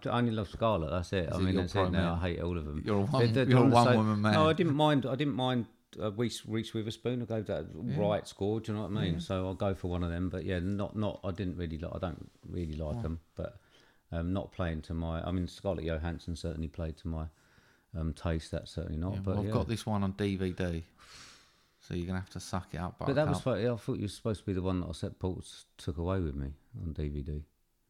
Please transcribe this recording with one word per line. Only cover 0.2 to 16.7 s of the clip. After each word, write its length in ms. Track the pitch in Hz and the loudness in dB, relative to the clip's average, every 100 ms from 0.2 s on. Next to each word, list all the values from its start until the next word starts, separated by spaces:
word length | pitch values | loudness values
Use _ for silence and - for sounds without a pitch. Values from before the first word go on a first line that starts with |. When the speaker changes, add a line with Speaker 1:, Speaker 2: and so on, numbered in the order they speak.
| 120 | 2
Speaker 1:
love 160 | 110 98 | 0 -4
Scarlett. 420 | - 113 98 76 | 0 2 2 2
That's 200 | 85 87 | -2 0
it. 160 | 98 80 | 0 0
Speaker 2:
Is 40 | |
Speaker 1:
I 40 | 85 | 2
Speaker 2:
it 40 | |
Speaker 1:
mean, 100 | 92 92 | 4 4
Speaker 2:
your 60 | |
Speaker 1:
that's 100 | 90 | 2
it 40 | 101 | 2
now. 40 | 92 | 2
Speaker 2:
pro-man? 160 | 90 87 | 2 2
Speaker 1:
I 140 | 85 | 2
hate 200 | 90 82 | 0 0
all 160 | 85 87 | 0 -2
of 80 | 76 | -2
them. 160 | 76 - | -4 0
Speaker 2:
You're 160 | 104 | 2
a 40 | 101 | 4
Speaker 1:
They, 60 | |
Speaker 2:
one, 220 | 151 117 | 4 4
Speaker 1:
they, 100 | 120 127 | 4 6
Speaker 2:
you're 140 | 127 | 8
a 40 | |
Speaker 1:
I'm 60 | - | 10
the 120 | 120 | 10
same. 120 | 120 120 | 10 8
Speaker 2:
one-woman 240 | 107 107 | 6 4
man. 120 | 107 | 6
Speaker 1:
No, 140 | 104 156 | 6 6
I 40 | |
didn't 220 | 156 170 143 | 6 4 4
mind. 300 | 151 147 117 | 6 4 2
I 80 | 135 | 0
didn't 200 | 147 120 | 0 2
mind, 300 | 127 123 104 _ _ - | 2 0 -2 _ _ -6
uh, 120 | 107 | -4
Reese, 320 | 101 120 - - | -2 -2 -4 -4
Reese 280 | 110 110 | -4 -2
Witherspoon. 480 | 113 104 - 117 123 | -4 -4 -4 -4 -2
I 20 | 117 | -2
gave 220 | 110 101 | -4 -2
that 180 | 82 85 78 | -4 -4 -6
Speaker 2:
Yeah. 160 | 113 - | -4 0
Speaker 1:
right 260 | 104 104 - | 2 2 -2
score. 320 | - 98 110 | -4 -2 -2
Do 100 | 110 | -2
you 60 | 104 | -4
know 60 | 98 | -2
what 100 | 107 | -2
I 40 | |
mean? 100 | 95 82 | 0 -2
Speaker 2:
Yeah. 40 | |
Speaker 1:
So 280 | 85 95 92 | -2 -2 -2
I'll 80 | 92 | -2
go 180 | 101 | -2
for 160 | 92 90 | 0 -2
one 140 | 87 | -2
of 80 | 87 | 0
them. 180 | 85 90 | 0 -2
But 160 | 90 87 | -2 -2
yeah, 140 | 92 | -2
not, 360 | 90 101 101 107 | 0 -2 -2 -2
not. 240 | 104 - | -2 -2
I 80 | 98 | -6
didn't 260 | 87 92 85 | -4 -4 -2
really 200 | 85 78 | -4 -4
like. 140 | 82 - | -6 -4
I 40 | |
don't 300 | 90 69 - _ 85 | -4 -6 -12 _ -10
really 280 | 90 82 78 | -6 -4 -4
like 220 | 76 120 | -4 -4
Speaker 2:
Oh. 40 | |
Speaker 1:
them. 180 | 80 82 - - | -4 -6 -8 -10
But, 240 | 82 - - - _ _ _ | -10 -10 -20 -20 _ _ _
um, 200 | 85 87 | -4 -2
not 200 | 98 98 | -2 -4
playing 280 | - 87 80 | -4 -2 -2
to 100 | - | -4
my. 280 | 82 82 82 85 | -4 -2 -2 -2
I 40 | |
mean, 160 | 92 87 | -2 -2
Scarlett 380 | - 98 82 80 | -4 -4 -2 -2
Johansson 500 | 80 85 78 - 82 | -2 -2 -6 -6 -6
certainly 320 | 85 78 | -6 -4
played 280 | 80 | -6